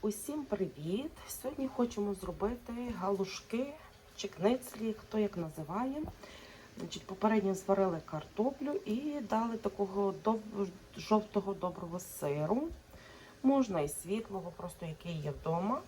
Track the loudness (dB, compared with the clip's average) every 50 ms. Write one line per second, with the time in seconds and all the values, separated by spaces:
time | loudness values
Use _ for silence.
0 | 2 0 0 0 -4 -4 -2 -4 0 -2 0 0 0 -2 -2 -4 -2 0 0 0
1 | 0 -4 -8 -10 -12 -10 -10 -6 -6 -6 -2 -2 -4 -2 2 2 2 2 2 0
2 | 0 0 0 -2 -4 -6 -2 0 0 0 0 -2 -6 -8 -6 -4 -4 -4 -4 -2
3 | 0 0 2 2 0 -2 -2 -10 -8 -4 -2 -2 -2 -2 -4 -12 -16 -18 -20 -20
4 | -20 -20 -10 -8 -8 -6 -4 2 4 4 4 4 0 -8 -8 -4 -2 -2 -2 -4
5 | -8 -2 2 2 2 2 2 -2 -4 -4 -4 -8 -6 -4 -2 0 0 0 -2 -2
6 | -4 -6 -8 -12 -16 -16 -16 -16 -16 -18 -18 -18 -18 -18 -10 -8 -8 -8 -8 -8
7 | -8 -8 -6 2 4 6 6 6 6 4 2 2 4 2 6 6 6 4 4 0
8 | -4 -4 -6 -6 -6 -6 0 2 2 2 2 0 -2 -2 -2 -2 0 0 -2 0
9 | 0 -2 -2 -2 -2 0 2 2 2 2 -2 -2 -2 -4 0 0 -2 0 2 2
10 | 2 2 2 2 2 2 2 2 0 -6 -2 -2 -2 -2 -2 -10 -18 -14 -12 -10
11 | 2 4 4 4 4 4 0 0 0 0 -4 -2 -2 -2 -2 -4 -6 -6 -6 -6
12 | -6 -8 -6 -2 0 0 2 2 4 4 4 2 2 0 -4 -8 -14 -18 -20 -18
13 | -18 -18 -18 -18 -18 -20 -16 4 6 6 8 8 6 4 4 2 2 2 0 -4
14 | -2 0 0 0 0 -2 -6 -4 -4 -6 -8 -8 -8 -8 -8 -6 -6 -6 -6 -6
15 | -6 -4 -4 -2 -2 -2 -4 -2 0 2 2 2 4 2 2 0 0